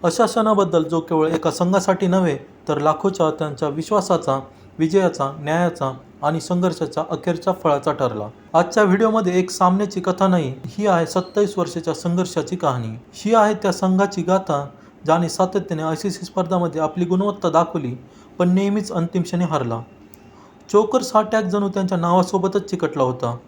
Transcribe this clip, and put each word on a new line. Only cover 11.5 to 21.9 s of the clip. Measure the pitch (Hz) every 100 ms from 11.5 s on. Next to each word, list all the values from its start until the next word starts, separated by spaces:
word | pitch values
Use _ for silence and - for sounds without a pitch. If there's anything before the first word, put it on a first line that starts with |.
| -
वर्षाच्या | 170 170 165
संघर्षाची | 156 175 175 180 - 143 180
कहाणी. | 156 123 113 113 -
ही | - 208
आहे | 226 208
त्या | 214 202
संघाची | 175 185 185 202 196
गाथा, | 170 185 190 147 139 - - -
ज्याने | 147 165 170
सातत्याने | - 185 202 - 160
आयसीसी | 160 156 202 185 180
स्पर्धामध्ये | - 170 180 175 156
आपली | 156 180
गुणवत्ता | 170 185 202 202 175
दाखवली, | 160 - 175 123 127 - - - -
पण | 180
नेहमीच | 185 202 208 202
अंतिम | 180 170 190
क्षणी | 170 175
हारला. | 175 156 120 113 120 - - - - - - - -
चोकर्स | 208 214 254 254 220
हा |
टॅग | 214 220
जणू | 185 202 202
त्यांच्या | 196 185